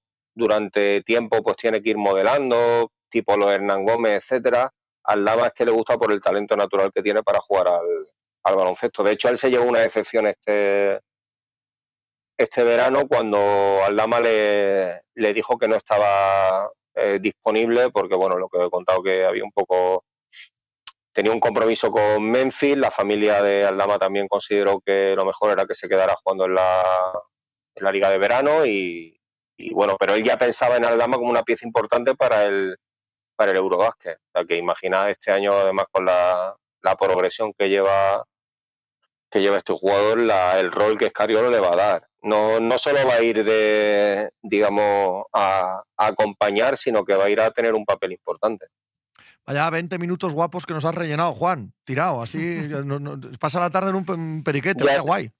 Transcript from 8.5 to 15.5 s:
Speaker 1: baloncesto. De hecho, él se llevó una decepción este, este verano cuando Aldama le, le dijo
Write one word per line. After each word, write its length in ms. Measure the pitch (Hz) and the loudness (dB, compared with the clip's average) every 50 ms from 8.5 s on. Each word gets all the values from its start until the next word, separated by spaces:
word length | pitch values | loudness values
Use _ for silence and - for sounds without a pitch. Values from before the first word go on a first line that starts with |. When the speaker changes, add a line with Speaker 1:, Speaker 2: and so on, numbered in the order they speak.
| 98 | 2
Speaker 1:
baloncesto. 460 | 95 92 92 92 - - 120 - - 101 | 2 2 0 -2 -2 -6 -6 -4 -2 0
De 80 | 101 107 | 0 0
hecho, 160 | 101 - 120 | 0 0 0
él 80 | 123 | 0
se 140 | 113 - 131 | 0 0 0
llevó 140 | 127 123 120 | 2 2 2
una 140 | 123 120 117 | 2 2 2
decepción 460 | 113 113 - 113 101 - - 113 107 | 2 0 0 -2 -4 -2 -2 -2 0
este, 720 | 104 95 - _ - 104 104 104 101 98 101 101 98 98 - - _ _ _ _ _ _ _ _ _ _ _ _ _ _ _ _ _ _ _ _ _ _ _ _ _ _ - | 0 -2 -4 _ -2 -2 0 0 0 0 0 0 0 -2 -4 -8 _ _ _ _ _ _ _ _ _ _ _ _ _ _ _ _ _ _ _ _ _ _ _ _ _ _ -2
este 260 | 127 - - 131 120 | -2 -2 0 0 2
verano 420 | 117 117 117 123 127 131 139 143 127 | 2 4 2 2 2 2 0 0 2
cuando 300 | 139 120 113 110 104 101 101 101 104 101 98 98 98 98 95 | 0 0 0 0 0 2 2 2 2 2 2 2 2 2 2
Aldama 340 | 101 104 104 110 113 117 120 | 2 2 0 0 2 2 2
le, 800 | 117 117 113 107 107 104 104 104 101 98 98 98 95 90 87 87 - _ _ | 2 2 2 2 2 2 2 2 2 0 0 0 -2 -2 -6 -10 -14 _ _
le 180 | 117 110 104 104 | -2 -2 0 0
dijo 240 | 110 107 - | 0 -2 -2